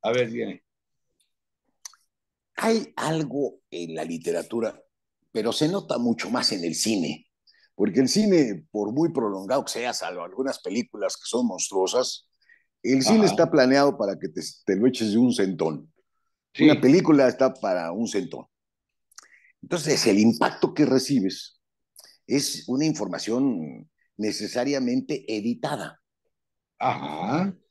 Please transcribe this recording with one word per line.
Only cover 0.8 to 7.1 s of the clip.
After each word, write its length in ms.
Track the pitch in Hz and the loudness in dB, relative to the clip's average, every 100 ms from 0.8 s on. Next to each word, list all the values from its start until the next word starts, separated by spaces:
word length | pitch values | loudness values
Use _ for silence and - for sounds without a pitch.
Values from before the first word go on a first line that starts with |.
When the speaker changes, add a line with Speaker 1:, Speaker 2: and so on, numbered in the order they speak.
| _ _ _ _ _ _ _ _ _ _ - _ _ _ _ _ _ - | _ _ _ _ _ _ _ _ _ _ -20 _ _ _ _ _ _ -4
Speaker 2:
Hay 380 | 220 226 - - | 0 0 -2 -6
algo 640 | 147 160 147 135 131 - _ | -2 -2 -2 -2 -4 -6 _
en 240 | 85 85 80 | -12 -10 -8
la 80 | |
literatura, 760 | 82 82 85 85 82 113 110 - _ _ _ _ _ | -8 -6 -4 -4 -4 -4 -4 -6 _ _ _ _ _
pero 200 | 113 107 | -4 -2
se 160 | 110 156 | 0 0
nota 300 | 196 - 123 | -2 -4 -2
mucho 320 | 120 110 113 | -2 -2 -2
más 220 | 120 117 | -2 -2
en 120 | 101 | -2
el 120 | 85 80 | -4 -4
cine, 520 | 110 104 78 | -2 0 -2